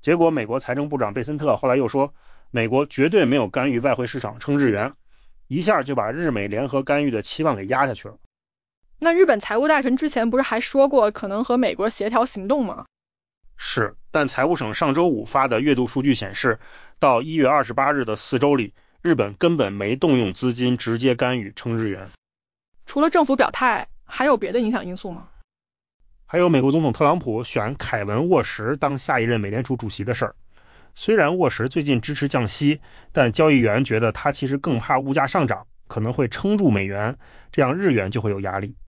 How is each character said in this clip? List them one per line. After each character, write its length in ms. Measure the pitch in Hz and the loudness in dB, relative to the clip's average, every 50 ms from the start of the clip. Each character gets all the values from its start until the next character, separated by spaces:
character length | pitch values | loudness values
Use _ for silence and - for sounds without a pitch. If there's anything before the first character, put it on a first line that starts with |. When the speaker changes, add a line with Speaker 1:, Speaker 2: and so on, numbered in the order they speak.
Speaker 1:
结 160 | - 147 165 | 2 0 2
果 120 | 175 170 165 | 4 4 4
美 160 | 160 143 110 | 4 0 -2
国 140 | 107 117 135 | -2 -4 -6
财 160 | - - 123 | -4 -4 -4
政 140 | 139 143 147 | -4 -4 -4
部 80 | 147 | -2
长 160 | 135 120 104 101 | -2 -2 -2 -2
贝 100 | 131 117 | -6 -6
森 140 | 143 151 | -6 -6
特 180 | 147 151 147 113 | -2 0 0 0
后 140 | - - 131 | 2 2 2
来 80 | 123 | 2
又 100 | 139 131 | 2 0
说， 260 | 110 - 139 139 139 - - _ - - - - - | 0 0 0 -2 -2 -4 -18 _ -20 -20 -20 -20 -6
美 160 | - 120 113 | -2 -2 0
国 180 | 110 117 131 147 | 2 2 0 0
绝 200 | - - - 135 | -2 0 0 2
对 160 | 165 180 202 165 | 4 4 4 4
没 140 | 117 135 | 4 4
有 100 | 143 117 | 2 2
干 240 | 92 - 135 127 143 | 0 0 -2 0 0
预 80 | 127 117 | 0 0
外 160 | 117 139 120 | 2 2 0
汇 100 | 113 123 | 0 -2
市 140 | 113 - 135 | -6 -6 -6
场 180 | 120 104 107 | -8 -8 -10
撑 220 | 110 - 147 143 143 | -8 -4 -2 0 2
日 100 | 139 123 | 2 2
元， 220 | 104 101 110 135 - _ _ _ - _ _ - - - - | 2 0 -2 -6 -6 _ _ _ -20 _ _ -20 -20 -20 -10
一 140 | - 127 180 | -6 -6 -2
下 200 | 170 208 214 160 | 2 2 2 2
就 140 | 127 139 139 | 0 0 -2
把 160 | 120 104 110 | -2 -2 -2
日 180 | 123 156 175 156 | -4 -2 -2 -2
美 160 | 127 104 101 | 0 -2 -2
联 220 | 101 101 110 139 | -2 -4 -4 -4
合 160 | 131 127 135 135 | -2 -2 -4 0
干 220 | - 143 147 147 | 0 0 0 2
预 40 | 143 | 0
的 120 | 117 110 | -2 -2
期 200 | 104 - - - | -6 -6 -6 -2
望 140 | 156 160 127 | 0 0 0
给 100 | 98 98 | -2 -2
压 200 | 98 131 131 139 | -4 0 0 0
下 60 | 135 117 | 0 -2
去 160 | - - 104 | -8 -12 -18
了。 80 | 104 - - _ _ _ _ _ _ _ _ _ _ _ _ _ - - | -20 -20 -20 _ _ _ _ _ _ _ _ _ _ _ _ _ -12 -2
Speaker 2:
那 140 | 302 330 339 | 0 2 6
日 120 | 349 381 | 6 6
本 140 | 339 247 208 | 6 4 0
财 180 | - - 208 | 0 -2 -2
务 80 | 226 277 | 0 2
大 160 | 311 311 285 | 2 2 2
臣 140 | 262 262 254 | 2 0 0
之 140 | 262 311 302 | 0 -2 -2
前 200 | - 247 226 233 | -2 0 0 2
不 60 | 220 | 0
是 80 | 254 269 | 0 0
还 160 | - 233 226 | 0 -2 -4
说 300 | 247 - - 277 269 277 | -4 0 4 4 4 6
过 200 | 285 262 214 214 | 6 4 4 4
可 200 | 208 - - 196 | 0 -4 -8 -6
能 120 | 196 214 | -4 -4
和 140 | 247 - 240 | -2 0 0
美 180 | 247 247 196 - | 2 2 0 0
国 140 | - 190 | -2 -4
协 220 | 226 - - 196 220 | -4 -2 -4 -6 0
调 160 | 233 233 240 | 0 0 0
行 240 | 254 - 208 185 202 | 0 -4 -10 -4 -2
动 160 | 269 294 247 | -2 -2 -2
吗？ 180 | 190 - - - _ _ _ _ _ _ _ _ _ _ _ _ - - | -4 -6 -12 -16 _ _ _ _ _ _ _ _ _ _ _ _ -20 -18
Speaker 1:
是， 400 | - - - - 135 110 - - - - - | -12 -10 -6 -2 -2 -2 -2 -4 -14 -20 -4
但 160 | - 160 147 | -2 -2 -2
财 160 | 127 - - 131 | 0 0 0 0
务 100 | 160 - | 0 0
省 200 | 143 131 107 107 | -2 -2 -6 -2
上 200 | - 170 147 135 | -2 0 0 2
周 140 | 156 175 | 2 2
五 160 | 180 139 107 110 | 0 0 -2 -6
发 240 | 107 - 135 135 | -2 0 0 2
的 140 | 131 120 110 | 2 0 0
月 120 | 135 151 139 | 2 2 2
度 140 | 120 127 | 2 0
数 140 | 117 - 139 | -2 -2 -2
据 120 | 135 143 127 | 0 2 0
显 220 | - 107 95 104 | 0 -2 -8 -8
示， 240 | - - 131 110 - - - - - - - - - | -2 0 0 0 0 -6 -20 -20 -20 -20 -20 -4 2
到 220 | - 139 123 117 | 4 4 4 4
一 140 | 131 156 160 | 2 0 0
月 120 | 160 139 | 2 4
二 160 | 127 147 147 127 | 4 4 2 2
十 80 | 117 | 0
八 220 | 117 131 135 143 147 | -2 0 0 0 0
日 100 | 139 123 | 0 -2
的 100 | 107 107 | -2 -4
四 240 | - - - - | -6 -4 -4 0
周 200 | 127 143 143 147 | 2 4 4 2
里， 160 | 131 110 98 - _ _ _ _ _ | 2 0 -4 -10 _ _ _ _ _
日 140 | - 175 165 | 0 0 2
本 180 | 120 107 101 101 | 2 2 -2 -2
根 200 | - - 170 170 | 0 2 2 2
本 160 | 151 120 98 | 2 0 -2
没 240 | 101 101 98 101 123 | -2 -4 -4 -4 -2
动 220 | 135 - 160 139 | 0 2 4 4
用 160 | 127 113 95 92 | 4 2 0 -2
资 200 | - - 127 120 | -2 -2 -2 -2
金 220 | 120 127 123 127 | 0 0 0 0
直 220 | 117 - 117 117 | -2 -2 -4 -4
接 180 | 117 127 135 123 | 0 2 0 2
干 240 | 117 135 123 127 123 | 2 0 -2 -2 -4
预 100 | 104 98 101 | -6 -10 -14
撑 220 | - - 120 113 | -10 -8 -6 -4
日 100 | 113 110 | -4 -4
元。 180 | 104 95 92 95 98 - _ _ _ _ _ _ _ _ _ _ _ _ - - | -4 -6 -8 -12 -18 -20 _ _ _ _ _ _ _ _ _ _ _ _ -20 -20
Speaker 2:
除 140 | - - 277 | -6 0 0
了 100 | 302 320 | 0 2
政 160 | - 349 330 | 4 2 2
府 80 | 254 277 | 2 2
表 160 | 247 - - | 0 0 -2
态， 360 | - - 262 247 220 - - - - - - | -2 -2 -2 -2 -2 -2 -6 -12 -18 -20 -20
还 220 | - - - 254 | -16 -6 -2 0
有 100 | 294 269 | 2 2
别 160 | 214 202 175 | 0 0 -4
的 80 | 190 240 | -2 -2
影 100 | 233 214 | -2 0
响 160 | 240 202 - | -2 -4 -6
因 80 | 180 180 | -8 -12
素 160 | 185 - 190 | -12 -12 -14
吗？ 200 | 170 175 180 - - - - _ _ _ _ _ _ _ _ _ _ _ _ _ _ _ - | -14 -14 -18 -20 -20 -20 -20 _ _ _ _ _ _ _ _ _ _ _ _ _ _ _ -16
Speaker 1:
还 140 | _ - 170 | _ 0 2
有 100 | 180 180 | 4 4
美 100 | 165 135 | 4 4
国 120 | 127 139 | 4 4
总 100 | 139 165 | 2 2
统 100 | 160 139 | 2 0
特 140 | 110 - 156 | 0 2 2
朗 140 | 143 165 180 | 2 2 2
普 240 | 127 123 107 113 120 | -2 -4 -4 -4 -6
选 320 | - - 117 104 113 107 | -4 -4 -4 -4 -4 -6
凯 280 | - - - - 113 101 | -8 -6 -6 -4 -4 -4
文· 140 | 101 104 117 156 | -2 -2 0 2
沃 200 | 175 185 139 - | 2 2 2 2
什 320 | - - - 107 117 147 | 0 -6 -6 -4 -4 -2
当 200 | 139 - 139 139 | -2 -2 -2 -2
下 220 | 131 - - 143 123 | -4 -4 -2 -2 0
一 40 | 113 | 0
任 160 | 117 120 110 | 0 0 0
美 120 | 101 98 | -2 -4
联 120 | 104 113 123 | -4 -6 -4
储 120 | - 131 | -4 -6
主 120 | 117 120 | -6 -4
席 160 | 104 - - 101 | -8 -8 -6 -4
的 120 | 117 117 | -4 -2
事 100 | - 123 | -2 -4
儿。 100 | 101 - - - - _ - - - - - - - - | -4 -6 -12 -20 -20 _ -20 -20 -20 -20 -20 -20 -20 -18
虽 200 | - - - 226 | -8 0 2 4
然 220 | 208 156 143 175 | 4 4 2 2
沃 100 | 185 175 | 2 0
什 200 | 131 - - 113 | 0 0 -2 -4
最 160 | 131 - 170 147 | -2 -2 -2 0
近 180 | 143 139 120 | 0 0 0
支 140 | 113 - 147 | 0 -4 -4
持 120 | - 143 | -4 -4
降 200 | 139 - 135 117 | -2 0 -2 -2
息， 340 | 101 - - 147 143 156 147 - - - - - - | -2 -4 0 0 0 0 0 -6 -20 -20 -20 -20 -4
但 200 | - 160 131 120 | 0 2 2 2
交 200 | 104 - 156 156 | 4 4 4 6
易 80 | 143 131 | 6 6
员 260 | 117 110 104 117 139 | 4 4 2 2 0
觉 140 | - 117 110 | 0 0 0
得 120 | 117 113 | 0 0
他 200 | 107 - - 143 | -2 0 -2 -2
其 160 | 139 - 143 | -2 -2 -4
实 100 | 127 139 | -4 -4
更 220 | 139 - 175 139 113 | -2 -2 -2 -2 -2
怕 180 | - - 143 | 0 0 0
物 160 | 131 135 135 139 | 0 0 0 0
价 140 | 151 135 | 0 0
上 200 | 135 - 190 151 | 0 0 0 0
涨， 160 | 113 104 - - - - - - | 0 -2 -4 -6 -20 -20 -20 -20
可 120 | - - 110 | -10 -6 -4
能 120 | 107 117 | -4 -2
会 160 | 127 - 135 | 0 0 -2
撑 300 | 113 - - - 196 214 | -2 -2 -4 0 0 2
住 140 | 202 202 147 | 4 4 4
美 140 | 107 98 98 | 4 2 0
元， 300 | 98 98 101 104 113 135 - - - - - - - | -2 -4 -4 -4 -4 -4 -8 -16 -20 -20 -20 -20 -6
这 100 | - - | 0 2
样 140 | 139 127 147 | 2 2 2
日 160 | 180 202 180 | 2 2 2
元 180 | 131 110 95 95 | 2 2 0 0
就 100 | 107 120 | -4 -2
会 120 | 104 107 | -2 -2
有 100 | 98 98 | -4 -2
压 160 | 98 95 92 | -4 -4 -4
力。 180 | 98 98 107 117 - - | -4 -6 -6 -10 -16 -20